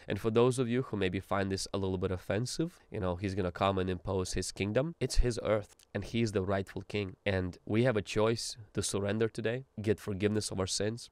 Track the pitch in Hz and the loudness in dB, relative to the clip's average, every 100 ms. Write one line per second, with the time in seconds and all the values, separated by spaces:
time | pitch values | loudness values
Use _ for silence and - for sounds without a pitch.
0 | - 101 117 113 127 127 120 123 131 104 | -4 -2 2 6 6 4 0 0 0 0
1 | 95 95 - 98 98 95 - 101 95 92 | 0 0 -2 0 0 0 -2 -2 0 0
2 | 95 92 - 98 123 - 165 - - - | 0 -2 -2 -2 -2 -2 -4 -6 -10 -4
3 | 92 87 98 95 90 - 98 98 92 90 | -2 -2 -2 0 -2 2 2 2 0 -2
4 | - 95 92 - 92 - 98 107 156 165 | -2 -2 -2 -4 -4 -4 0 0 0 -2
5 | 131 - 123 107 - 107 - - - 101 | -2 2 2 2 0 0 -2 -18 -8 -8
6 | 95 117 113 101 92 98 95 95 - 104 | -4 0 0 0 0 -2 -2 -8 -6 -4
7 | 95 - 101 95 90 - - 107 127 107 | -4 -4 -2 0 -2 -6 -2 2 4 2
8 | - 107 110 117 - - 104 - - 101 | 0 2 2 0 -4 -10 -8 -4 -2 0
9 | 101 107 113 - 110 123 135 - 107 98 | 0 2 0 0 -4 -4 -8 -4 0 0
10 | - 95 101 107 - 98 92 - 104 117 | 0 0 2 2 -2 -2 -2 0 -2 -4
11 | - | -8